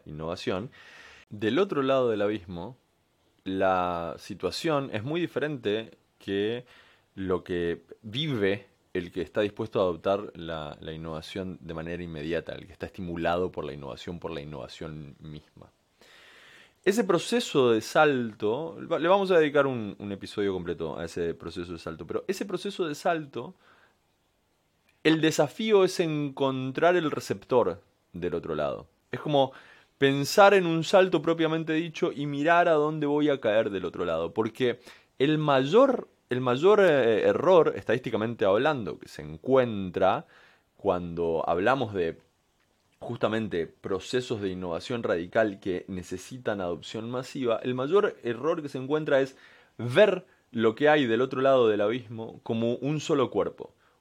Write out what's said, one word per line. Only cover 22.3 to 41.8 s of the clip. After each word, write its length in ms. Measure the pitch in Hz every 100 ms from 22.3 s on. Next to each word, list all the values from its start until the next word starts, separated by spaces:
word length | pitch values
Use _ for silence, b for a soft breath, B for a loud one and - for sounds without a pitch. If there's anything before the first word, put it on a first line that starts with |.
| 196 208
proceso 420 | 180 202 202 170
de 80 | 147
salto, 600 | 185 165 139 117 135 - b b b b _ _ _ _ _ _ _ _ _ _
el 160 | 156 160
desafío 640 | 156 151 143 - 220 202
es 160 | 185 185
encontrar 960 | 165 151 143 135 135 131 131 135 165 180
el 160 | 151
receptor 680 | 127 - 107 - 123 95 92 _ _ _
del 200 | 90 85 82
otro 200 | 80 76
lado. 320 | 71 55 - _ _
Es 80 | 123
como 320 | 156 143 131 B B B B -
pensar 560 | 139 139 139 - 202
en 120 | 196 175
un 200 | 165 156
salto 360 | 196 190 170
propiamente 520 | 143 165 160 160 160
dicho 400 | 160 170 - 170
y 120 | 135 143
mirar 440 | 143 151 170 175
a 60 | 151
dónde 300 | 151 156 143
voy 220 | 147 147
a 140 | 135
caer 280 | 113 107 110
del 140 | 95
otro 220 | 87 - 87
lado, 280 | 82 85
porque 460 | 110 113 - 123 - B B B -
el 180 | 139 156
mayor, 680 | 151 135 139 214 269 247 - _ -
el 100 | 127
mayor, 400 | 127 127 180 208
eh, 480 | 185 143 113 104 101
error, 460 | - 156 180 151 -
estadísticamente 720 | - 123 127 107 113 113 101
hablando, 520 | 104 147 139 87 -
que 120 | -
se 140 | -
encuentra 1000 | 73 80 - 131 120 104 92 92 92 127 - b b b b _
cuando 640 | 98 90 87 85 85 80 -
hablamos 480 | 85 104 139